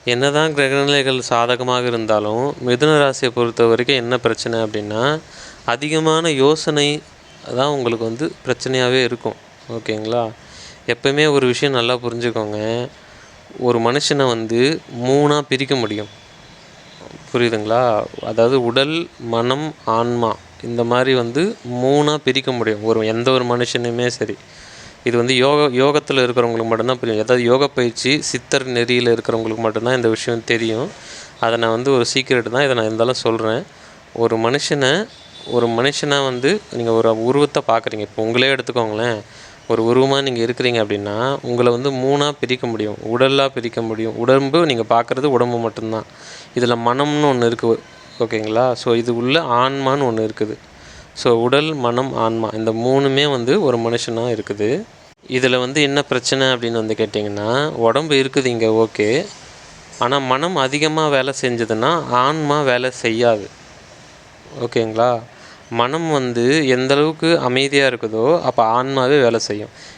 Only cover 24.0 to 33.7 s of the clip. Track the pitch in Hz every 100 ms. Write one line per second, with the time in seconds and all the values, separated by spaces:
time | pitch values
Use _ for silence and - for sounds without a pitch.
24 | 123 120 107 - - - - - - -
25 | - 117 120 131 131 147 147 127 135 147
26 | 143 139 123 123 120 117 113 113 117 127
27 | 117 107 107 127 117 127 143 - 120 113
28 | 127 147 139 127 - 139 127 123 120 123
29 | 123 117 113 113 113 110 113 107 113 127
30 | 117 110 - 117 113 117 113 110 156 -
31 | - - - - 117 117 113 113 127 135
32 | 120 135 127 127 113 117 139 123 110 110
33 | 117 127 120 113 110 113 185